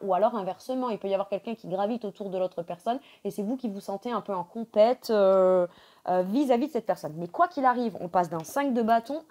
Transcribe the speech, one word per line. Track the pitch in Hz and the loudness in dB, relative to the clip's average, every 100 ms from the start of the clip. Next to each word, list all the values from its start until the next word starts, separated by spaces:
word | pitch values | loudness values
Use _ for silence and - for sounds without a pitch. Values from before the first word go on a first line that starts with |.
ou | 196 | -2
alors | 185 220 220 | 2 2 0
inversement, | 185 175 - 262 247 | -6 -8 -8 -6 -4
il | 202 | -6
peut | 196 | -4
y | 190 | -4
avoir | 190 | -2
quelqu'un | 196 - 226 | -6 -8 -10
qui | 165 | -6
gravite | 185 202 240 208 | -4 -2 -4 -6
autour | - 196 | -10 -8
de | 185 | -4
l'autre | 185 - | -4 -4
personne, | 170 175 233 262 - - | -10 -6 -4 -6 -8 -10
et | 202 | -8
c'est | 202 | -4
vous | 202 262 | -4 -4
qui | 226 | -6
vous | 196 | -8
sentez | 202 196 247 | -8 -8 -6
un | 226 | -6
peu | 196 190 | -4 -6
en | |
compète, | 175 226 226 214 226 254 - | -6 -10 -2 4 4 2 0
euh, | 214 190 190 185 185 175 - - _ - | 4 6 6 6 6 2 -4 -20 _ -2
euh, | 185 | 0
vis-à-vis | 185 233 277 240 302 | 2 0 2 2 2
de | |
cette | 226 - | -4 -4
personne. | 175 147 156 | -4 -6 -8
Mais | 170 | -8
quoi | - 349 | 0 0
qu'il | 311 254 | 2 2
arrive, | 247 233 165 | 2 -2 -4
on | 175 | -2
passe | 185 175 | 0 0
d'un | 165 | -4
cinq | 160 262 285 240 | -6 -2 0 0
de | |
bâton | 220 226 233 320 - | 2 2 0 -8 -8